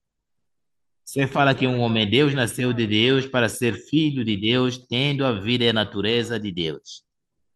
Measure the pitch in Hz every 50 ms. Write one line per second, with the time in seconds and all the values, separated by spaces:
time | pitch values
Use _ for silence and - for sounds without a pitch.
0 | _ _ _ _ _ _ _ _ _ _ _ _ _ _ _ _ _ _ _ _
1 | - - - 139 135 131 - 151 139 139 135 - 131 127 127 120 120 117 113 110
2 | 107 101 110 131 151 143 135 135 120 - - - 127 127 120 117 113 101 107 107
3 | 113 127 135 135 127 131 - 127 117 107 - - 123 117 101 98 - - 143 160
4 | 156 151 139 131 117 110 107 95 107 110 123 127 127 127 123 - - - 120 123
5 | 139 143 143 135 139 131 117 98 98 113 123 123 117 117 110 110 104 104 - 101
6 | 98 107 117 120 113 104 117 107 104 104 85 87 82 78 73 69 - - - -
7 | _ _ _ _ _ _ _ _ _ _ _